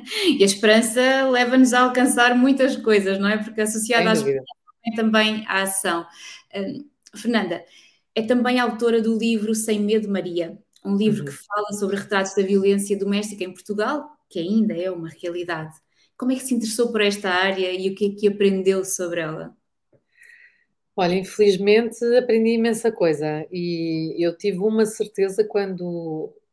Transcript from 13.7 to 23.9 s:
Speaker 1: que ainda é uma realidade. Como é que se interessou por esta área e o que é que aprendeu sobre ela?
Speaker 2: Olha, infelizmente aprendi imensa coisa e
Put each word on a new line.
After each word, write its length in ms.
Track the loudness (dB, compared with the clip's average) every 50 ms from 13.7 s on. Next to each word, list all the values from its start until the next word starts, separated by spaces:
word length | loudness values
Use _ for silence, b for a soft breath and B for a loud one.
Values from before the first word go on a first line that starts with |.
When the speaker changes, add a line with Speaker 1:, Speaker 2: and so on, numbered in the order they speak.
| -4 -4 -4 -4 -4 -6 -8 -10 -20 _ _ _
Speaker 1:
que 100 | -8 -6
ainda 340 | -4 0 2 2 2 0 -2
é 140 | -4 -4 -6
uma 200 | -6 -6 -10 -12
realidade. 680 | -12 -10 -10 -8 -8 -8 -6 -6 -8 -8 -8 -12 -16 -20 _ _ _ _ _ _ _
Como 140 | -6 -2 -2
é 40 | -2
que 80 | -2 -2
se 100 | -2 -2
interessou 360 | -2 -2 -2 -2 -2 -2 0
por 100 | 0 0
esta 280 | 0 0 0 -2 -2 -2
área 420 | 0 2 2 0 0 -2 -2 -4
e 180 | -4 -2 -4 -4
o 60 | -2
que 120 | -2 -2
é 120 | -2 -2 0
que 80 | 0
aprendeu 560 | 0 2 4 2 2 2 2 2 0 0 0 -2
sobre 380 | -4 -4 -6 -4 -4 -4 -4
ela? 340 | -6 -6 -8 -10 -12 -16 -18 _ _ _ _ _ _ _ _ _ b b b b b b b b b b b b b b b _ _ _ -4
Speaker 2:
Olha, 180 | -2 0 0 0
infelizmente 880 | 0 -4 -4 0 4 4 4 4 4 4 4 4 4 4 0 -4 -4 0 2 2
aprendi 340 | 2 4 4 2 2 4 4
imensa 400 | 2 2 2 0 0 0 0 -2
coisa 540 | 0 2 2 2 2 0 -2 -4 -4 -4 -8 -8
e 640 | -8 -6 -4 -4 -4 -4 -4 -4